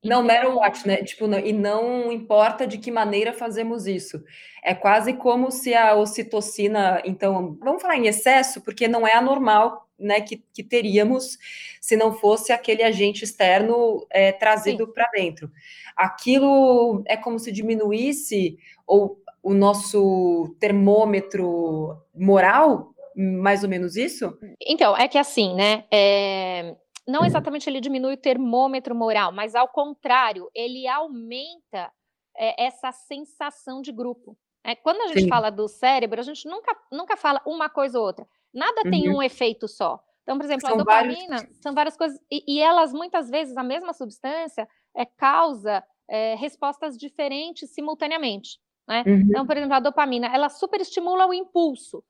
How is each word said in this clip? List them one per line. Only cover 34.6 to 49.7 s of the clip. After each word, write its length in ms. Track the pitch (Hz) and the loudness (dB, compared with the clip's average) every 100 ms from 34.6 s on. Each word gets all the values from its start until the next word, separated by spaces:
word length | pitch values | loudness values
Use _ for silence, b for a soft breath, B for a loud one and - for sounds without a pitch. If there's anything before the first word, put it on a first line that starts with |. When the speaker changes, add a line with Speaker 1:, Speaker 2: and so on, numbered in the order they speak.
Speaker 2:
É, 120 | - | -10
quando 260 | 226 311 392 | -4 -2 -2
a 40 | 453 | 0
gente 160 | 302 | 2
Speaker 1:
Sim. 60 | 185 | 2
Speaker 2:
fala 200 | 240 214 | 2 0
do 180 | 208 214 | -4 -8
cérebro, 520 | - 254 262 226 220 | 0 2 2 0 -4
a 20 | |
gente 220 | 247 294 302 | -8 -12 -12
nunca, 280 | 381 466 - _ | -8 -6 -6 _
nunca 240 | 277 359 415 | -12 -6 -2
fala 240 | 302 277 285 | 0 0 -4
uma 240 | 330 302 | -6 -4
coisa 280 | 302 277 240 | -2 -2 -2
ou 60 | |
outra. 220 | 208 180 - _ _ | -4 -6 -18 _ _
Nada 300 | 240 359 453 359 | -4 -2 0 0
tem 180 | 359 294 | 2 2
Speaker 1:
Uhum. 80 | 285 | 0
Speaker 2:
um 60 | |
efeito 440 | 262 - 240 226 214 | -2 0 -2 -2 -12
só. 300 | - 175 - _ _ | -4 -4 -4 _ _
Então, 140 | - 269 | -6 -6
por 80 | |
exemplo, 220 | 294 277 269 | -4 -4 0
a 40 | |
Speaker 1:
São 140 | 220 | 0
vários 300 | 202 220 240 | 6 6 4
Speaker 2:
dopamina, 340 | 247 359 254 - _ | -4 -8 -10 -10 _
são 100 | 294 | -4
várias 220 | 277 302 - | -2 -2 -2
coisas, 220 | 320 277 _ | -6 -6 _
e, 120 | 294 - 285 | -8 -4 2
e 40 | |
elas, 320 | 311 349 320 | 4 4 2
muitas 380 | 277 349 349 247 | -2 -4 -4 -2
vezes, 260 | 285 294 247 | -6 -6 -8
a 60 | |
mesma 300 | 254 294 359 | -6 -6 -8
substância, 720 | - 240 - 262 311 330 - 220 _ _ | -12 -12 -10 -8 -8 -8 -10 -12 _ _
é, 120 | - 240 | -8 -8
causa, 760 | _ 269 302 330 240 208 202 - _ - | _ 2 2 0 -2 -4 -4 -6 _ -8
é, 240 | 220 220 | -4 -4
respostas 640 | 220 285 _ 285 277 311 240 | -4 -8 _ -8 -6 -10 -10
diferentes 720 | 285 - 285 277 330 339 294 | -14 -8 -6 -6 -10 -14 -14
simultaneamente, 880 | - 294 311 294 320 269 202 - - _ _ - | -10 -10 -6 -4 -4 -4 -6 -12 -20 _ _ -6
né? 180 | 226 240 | -2 2
Speaker 1:
Uhum. 160 | 202 202 | 4 4
Speaker 2:
Então, 160 | 208 269 | 2 0
por 100 | 294 | -4
exemplo, 180 | 285 | 0